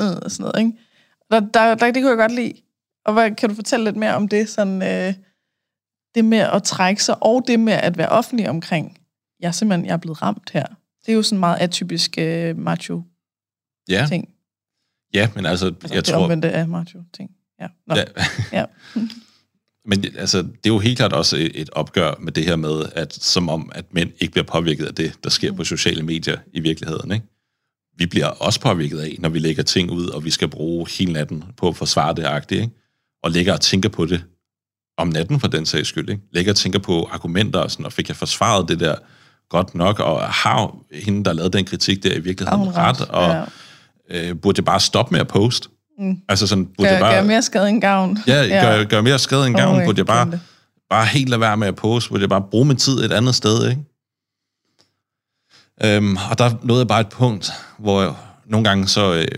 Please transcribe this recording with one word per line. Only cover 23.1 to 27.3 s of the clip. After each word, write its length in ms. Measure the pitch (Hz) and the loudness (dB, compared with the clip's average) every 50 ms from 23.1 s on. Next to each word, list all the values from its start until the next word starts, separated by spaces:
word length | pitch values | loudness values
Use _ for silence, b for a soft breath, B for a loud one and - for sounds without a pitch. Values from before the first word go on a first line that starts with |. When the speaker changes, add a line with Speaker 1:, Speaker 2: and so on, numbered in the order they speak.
| - | -8
Speaker 2:
som 340 | - - - - 92 90 80 | -6 -4 -2 0 0 0 0
om, 220 | 78 80 73 - - | -2 -4 -6 -8 -12
at 100 | 82 82 - - | -16 -14 -8 -4
mænd 160 | 87 87 85 - - | -4 -4 -4 -4 -6
ikke 120 | 87 82 - | -6 -4 -2
bliver 120 | 90 80 | -2 -2
påvirket 420 | - - 82 85 82 76 71 78 | -2 -2 -2 0 0 -2 -2 -4
af 80 | - - | -6 -6
det, 300 | - 82 76 - - - | -6 -6 -6 -6 -8 -6
der 60 | - | -4
sker 200 | - - - 87 | -2 -2 -2 -2
Speaker 1:
Mm. 60 | - | -4
Speaker 2:
på 80 | 90 82 | -4 -6
sociale 380 | - 85 80 - - 87 85 78 | -6 -4 -2 -2 -2 -2 -2 -2
medier 340 | 80 82 82 78 80 78 - - _ - | -4 -4 -4 -4 -4 -4 -6 -6 _ -8
i 80 | 82 | -4
virkeligheden, 520 | 80 80 80 - - 80 80 - - - 95 | -2 -2 -2 -4 -4 -8 -8 -8 -6 -4 -4
ikke? 140 | 113 110 - | -4 -6 -8